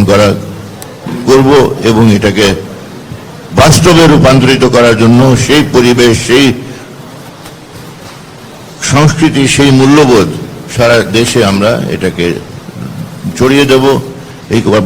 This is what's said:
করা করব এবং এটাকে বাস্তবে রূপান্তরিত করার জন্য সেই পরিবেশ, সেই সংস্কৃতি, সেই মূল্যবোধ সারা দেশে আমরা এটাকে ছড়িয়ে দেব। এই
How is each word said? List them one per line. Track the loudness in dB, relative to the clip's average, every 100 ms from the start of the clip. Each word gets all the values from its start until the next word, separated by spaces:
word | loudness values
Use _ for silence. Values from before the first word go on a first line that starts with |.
| 4
করা | 2 2 0 -8 -14 -16 -18 -20 -16 -12 -8 0
করব | 2 4 2 2 -2
এবং | -2 2 2 2
এটাকে | 0 0 0 -2 -8 -16 -18 -18 -16 -18 -18 -20 -10 0
বাস্তবে | 2 4 4 4 4
রূপান্তরিত | 4 4 2 2 2 2 2
করার | 2 2
জন্য | 4 4 4 2
সেই | 2 0 0
পরিবেশ, | 0 2 2 2 2 -2
সেই | 0 0 -2 -8 -16 -18 -20 -20 -20 -20 -20 -20 -20 -20 -20 -20 -20 -20 -20 -20 -20 -20 -20 -20 -12
সংস্কৃতি, | -4 0 0 2 0 0 0
সেই | 2 2
মূল্যবোধ | 4 4 4 4 2 0 -4 -12 -16 -10 -2
সারা | 2 2
দেশে | 0 -2 -2 0 0
আমরা | 0 -2 -2 -4 -4
এটাকে | -6 -4 -4 -4 -10 -18 -18 -16 -14 -12 -14 -12 -10 -2
ছড়িয়ে | 0 2 2
দেব। | 2 2 0 -4 -14 -18 -18 -4
এই | -2 0 0